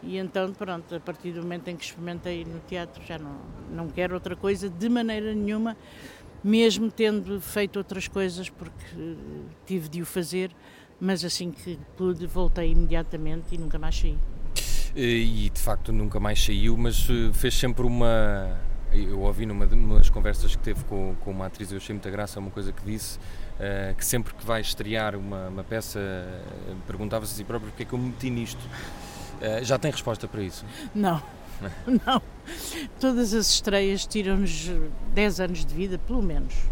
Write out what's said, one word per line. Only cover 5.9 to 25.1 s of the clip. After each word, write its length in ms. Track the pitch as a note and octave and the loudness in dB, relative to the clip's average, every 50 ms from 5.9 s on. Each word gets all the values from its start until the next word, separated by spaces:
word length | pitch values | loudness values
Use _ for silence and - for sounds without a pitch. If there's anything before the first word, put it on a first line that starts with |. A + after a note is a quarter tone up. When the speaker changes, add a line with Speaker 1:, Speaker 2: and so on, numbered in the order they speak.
| - - - - - - - - - - - | -20 -20 -20 -20 -20 -20 -20 -20 -20 -6 0
Speaker 1:
mesmo 480 | G3 G#3+ A3+ A#3 A3+ G3 F#3+ A3+ A3 | 2 4 4 4 4 2 2 -4 -4
tendo 500 | - - A3+ G#3+ G#3+ G#3 F#3 F3+ G3+ G3 | -2 0 0 0 0 -2 -4 -6 -8 -8
feito 360 | E3 - - G#3 G#3 G3 - G3+ | -8 -6 -4 -2 -2 -2 -4 -8
outras 300 | F#3+ - G3+ F#3+ F3+ - | -8 -8 -8 -10 -8 -8
coisas, 420 | - G3 G3 F#3 E3+ F3+ F#3 - | -4 -4 -4 -4 -4 -8 -12 -14
porque, 360 | - - F3+ E3 - - - - - E3 | -14 -16 -18 -18 -16 -18 -18 -16 -14 -12
eh, 180 | D#3+ E3 E3 D3 C#3 C#3+ D3+ D3 C#3+ D#3 D#3+ - - | -12 -12 -12 -12 -14 -14 -14 -14 -16 -16 -20 -20 -10
tive 220 | - F#3+ F#3 D#3 D3+ | -6 -6 -6 -6 -6
de 120 | D3 F3 | -8 -8
o 40 | E3+ | -8
fazer, 460 | - - F#3+ F3 D3+ F3 F#3 F#3 F#3 F3 - - - - - - _ - _ | -6 -6 -6 -6 -4 -4 -6 -6 -6 -10 -16 -20 -20 -20 -20 -20 _ -14 _
mas 240 | F3+ F#3+ F#3+ E3+ F3 | -2 -2 -2 -2 -4
assim 280 | F3 - - F3+ F3 | -6 -6 -6 -6 -8
que 280 | - - - F#3 E3+ C#3+ C#3+ - - | -10 -12 -12 -12 -12 -12 -14 -18 -10
pude, 300 | - F#3 F#3 F3+ D#3+ F3 | -4 -2 -2 -2 -2 -6
voltei 460 | F3 - F3+ F3+ F3 - F3+ E3+ E3 | -4 0 2 4 4 4 4 4 6
imediatamente 840 | E3 E3+ E3+ E3 E3 E3 E3 - - D3+ D#3 D#3 D#3 E3 E3 - F3+ | 6 8 8 6 4 2 0 -2 -6 -4 -2 -2 -2 -2 -4 -4 -4
e 40 | E3 | -4
nunca 200 | D#3+ D3+ C#3+ D#3+ | -2 -2 -2 0
mais 160 | D#3 D#3 D3+ - | 0 0 0 2
saí. 200 | - - D3 D3 - - - - - - - - - - - - - - - | 2 2 2 2 0 0 -2 -6 -4 -4 -2 -2 0 2 4 4 4 2 0
Speaker 2:
E, 540 | C#3+ C3 A#2+ A#2 A#2 A2+ A2+ A2+ G#2+ G#2 - - | 0 0 2 2 4 4 4 4 4 2 2 2
de 60 | - | 2
facto, 300 | - A#2 A#2+ A#2+ - - A#2 | 2 2 2 0 0 2 2
nunca 260 | G#2+ G#2+ G#2+ G2 A2 | 2 2 2 0 0
mais 240 | G#2 G#2 G#2 - - | 0 2 4 6 6
saiu, 320 | - G#2 G2+ G#2 A2+ A2+ A2+ | 6 6 6 6 6 6 6
mas, 300 | A#2 A#2+ A2 A2 - - | 4 4 4 6 6 6
eh, 220 | A#2+ A#2+ A2+ A#2 A2 | 6 6 6 6 6
fez 200 | - - B2+ - | 6 4 4 4
sempre 300 | - - B2 A#2 A#2+ B2 | 4 4 4 2 4 4
uma, 720 | B2 B2 A#2+ A#2 A#2 A2+ A2 G#2+ G#2+ G#2 G2 F#2+ F#2+ - - - - - - - - | 4 6 6 6 8 8 8 6 6 6 2 0 0 0 0 2 0 0 0 4 6
eu 280 | - G#2+ G#2 F2+ G#2 G2 | 6 6 6 4 0 2
ouvi 260 | F#2+ G#2 G2+ F#2+ A2+ | 2 2 2 2 -2
numa 220 | A2 G#2 G2+ G2 G2+ | -2 2 4 6 8
de, 80 | - | 8
numa 220 | A#2 A#2 G#2 G#2+ G#2+ | 8 8 10 12 12
das 120 | - - | 12 12
conversas 460 | - A2 G#2+ G#2+ G#2 - - - - | 10 6 4 2 2 4 6 4 4
que 60 | - | 4
teve 220 | - A2+ G#2 - - | 2 0 0 -2 -2
com, 300 | - G#2 G2 F#2+ F#2+ F#2 - - | -2 -2 0 0 0 0 -2 -2
com 80 | G2+ | -6
uma 160 | F#2+ F#2+ F#2+ F#2 | -6 -6 -6 -8
atriz, 240 | F2 - G#2+ F2+ | -8 -10 -10 -8
eu 60 | G2 F#2+ | -8 -10
achei 160 | - - G#2+ | -8 -8 -10
muita 160 | G2+ - G2+ | -8 -8 -8
graça 300 | F#2+ G2 G#2 G2+ - G#2 | -8 -6 -8 -8 -8 -10
uma 100 | G2 G2 | -10 -10
coisa 220 | - G#2+ G2 G2 | -8 -6 -4 -4
que 120 | F#2 - - | -4 -4 -6
disse, 360 | G2+ G#2+ G#2+ - - - - - - - - - - - - | -6 -6 -6 -6 -8 -10 -10 -10 -12 -10 -8 -8 -8 -6 -6
eh, 340 | F#2+ G2 G2+ G2 G2 F#2+ F#2+ - | -4 -4 -4 -4 -2 -2 -2 -2
que 80 | - | -2
sempre 280 | - - B2 A2 - - | -2 -2 -2 -2 -4 -8
que 120 | - - | -10 -6
vai 160 | G#2+ A#2+ A2 | -4 -4 -2
estrear 540 | G#2 - - - G#2+ G#2 A2 A2 A2 G#2+ | -2 -4 -4 -6 -6 -4 -4 -2 -2 -4